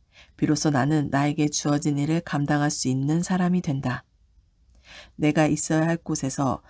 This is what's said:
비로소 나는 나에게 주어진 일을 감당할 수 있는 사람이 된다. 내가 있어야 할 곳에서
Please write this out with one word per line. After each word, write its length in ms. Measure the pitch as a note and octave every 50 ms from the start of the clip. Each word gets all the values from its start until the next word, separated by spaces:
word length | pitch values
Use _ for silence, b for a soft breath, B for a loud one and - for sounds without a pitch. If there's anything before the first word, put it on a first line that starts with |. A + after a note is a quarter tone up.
| _ _ b b b b b
비로소 340 | - D3+ C#3+ D3+ D3 - D#3+
나는 380 | D3 B2 B2+ C#3+ D#3 D3+ D3 -
나에게 380 | - C#3 C#3+ D3 D3 E3 D3+ D3+
주어진 500 | - - - D3+ D3 C#3+ C#3+ D3+ C#3+ C#3+
일을 220 | C#3+ D3+ D#3+ E3+
감당할 500 | - - - C#3+ C#3+ D3 D3+ D3 C#3+ D3
수 180 | D3 - - C3
있는 340 | C3 C3 C3+ C#3+ D#3 E3+
사람이 400 | F3 - F#3+ F3+ F3+ F3 F3+ F3+
된다. 420 | - E3 C3+ C3+ - B2+ B2 B2 - _ _ _ _ _ _ _ _ _ _ _ _ _ _ B B B B B B B B
내가 300 | B D#3 D3+ D3+ E3 D#3
있어야 400 | D3 D#3 D3+ - - D#3+ D#3 D#3+
할 100 | E3 E3+
곳에서 680 | E3 - - D#3 - - C3+ - - C#3 C3 G#2+ - b b